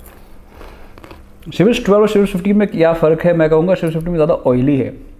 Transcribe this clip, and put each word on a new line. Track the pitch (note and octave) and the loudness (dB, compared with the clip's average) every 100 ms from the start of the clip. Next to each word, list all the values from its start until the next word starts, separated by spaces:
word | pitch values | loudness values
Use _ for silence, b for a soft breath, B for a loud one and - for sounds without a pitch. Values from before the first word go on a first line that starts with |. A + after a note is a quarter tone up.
| B B B B B B B B B B B B B - E3+ | B B B B B B B B B B B B B -20 -8
शिविस | - G3 A#3+ | 0 0 2
ट्वेल्व | - G#3 | 2 2
और | G#3+ | 2
शिविस | G3+ G3 | 2 0
फ़िफ़्टीन | F3 G3+ G#3 | -2 0 0
में | G3+ | 0
क्या | E3 D#3+ | 0 0
फ़र्क | E3 D#3+ D#3+ | 2 0 2
है? | F3 E3+ | 0 2
मैं | D#3 | 2
कहूँगा | D#3+ F3 | 2 0
शिविस | F3 E3 | -2 -2
फ़िफ़्टीन | D#3+ E3 | -4 -4
में | E3+ | -2
ज़्यादा | D#3 | 0
oily | - C3+ B2 C3+ C#3 | 0 0 0 2 0
है। | - - - - | -2 -8 -20 -20